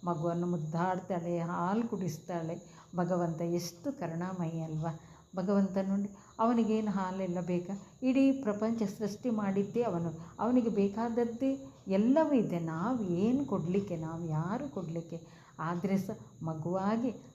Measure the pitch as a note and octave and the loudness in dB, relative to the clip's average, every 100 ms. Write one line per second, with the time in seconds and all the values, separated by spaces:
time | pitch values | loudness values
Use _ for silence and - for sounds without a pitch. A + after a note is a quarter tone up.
0 | F3 E3+ E3+ E3+ F3 F3 D3+ E3 F#3 F#3 | -4 -2 -2 0 0 -2 -2 0 0 -2
1 | F#3 F#3 E3+ F3 E3 F3+ F3 G#3+ A3+ G3 | -2 -4 -2 -2 -2 -2 0 0 -2 -4
2 | F#3 D3+ - F3 D#3+ E3+ - - - F3 | -4 -6 -6 -6 -4 -8 -12 -20 -10 -2
3 | F3 F3+ E3+ D#3+ E3+ F3 F3 - C#4+ - | 2 2 2 0 0 0 -2 -6 -6 -4
4 | E3+ E3 F3+ F#3 E3 E3 D#3+ D#3 D#3+ D#3 | -4 -4 -4 -2 -4 -2 -4 -2 -2 -4
5 | - - - F#3 F#3 G3+ F#3+ G3 F#3+ G3 | -12 -20 -10 -4 2 4 4 2 0 0
6 | G3+ - - - A3+ A#3 G#3+ A3 G#3+ G3 | -2 -6 -20 0 4 4 4 2 0 0
7 | F#3 F#3+ F#3+ F3 F3 F3 F3+ G3 - - | -2 -2 -2 -2 0 -2 -2 -8 -10 -2
8 | B3+ C4 C4+ C4+ G#3+ G3+ A3 A#3 G3+ - | 2 6 4 4 0 0 0 0 -2 -2
9 | G#3 G#3 B3+ A3 G3+ G3 G3+ A3+ A#3 F3 | -4 -2 -2 0 0 0 0 0 0 0
10 | E3+ D3+ - - G#3 B3 A3+ G3+ G3+ G3+ | -2 -4 -12 -2 2 4 4 2 2 2
11 | A#3 A#3 A#3 A3+ C4+ C4+ - - - F#3+ | 0 2 0 0 0 -2 -6 -14 0 4
12 | A3 D4 D#4 C#4 F3 E3+ E3 D#3+ G3+ B3+ | 6 6 6 4 4 0 -2 -2 -2 0
13 | G3 E3+ G#3+ C4 C#4 F#3+ D#3+ F#3+ G3 E3 | 0 2 4 2 2 0 2 0 0 -4
14 | D#3+ E3 E3+ D3+ E3+ A#3 C#4+ - D#3+ E3 | -4 -4 -2 -2 0 -2 -4 -6 -6 -6
15 | E3 E3+ - - - - D#3+ F3 F#3+ F#3+ | -6 -12 -12 -20 -20 -8 -4 -2 0 0
16 | F#3+ G#3+ - - D#3+ D#3 D#3+ F#3 G3 A3+ | 0 -6 -12 -8 -6 -4 -2 0 0 0
17 | B3+ G#3 - | 0 -4 -14